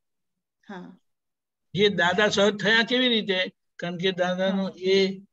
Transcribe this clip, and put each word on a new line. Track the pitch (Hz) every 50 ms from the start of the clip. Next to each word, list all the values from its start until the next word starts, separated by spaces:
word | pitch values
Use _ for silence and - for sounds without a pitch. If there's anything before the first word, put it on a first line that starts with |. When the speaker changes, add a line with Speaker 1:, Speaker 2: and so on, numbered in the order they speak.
| _ _ _ _ _ _ _ _ _ _ _ _ _
Speaker 1:
હા. | - 202 180 180 - 185 _ _ _ _ _ _ _ _ _ _ _ _ _ _ _ -
Speaker 2:
જે | 165 208 208
દાદા | 185 170 170 175 180 208 214 208
સહજ | - 208 196 214 202
થયા | 208 175 165 220 226 226
કેવી | - 240 254 254
રીતે? | 247 233 220 190 185 185 185 185 196 - _ _ _ _ -
કારણ | 175 175 180
કે | 165 175 190
દાદાનો | 185 180 175 180 185 180 185 190 190 196 190
Speaker 1:
હા. | 180 -
Speaker 2:
એ | 175 185 185 190 196 190 190 196 190 - _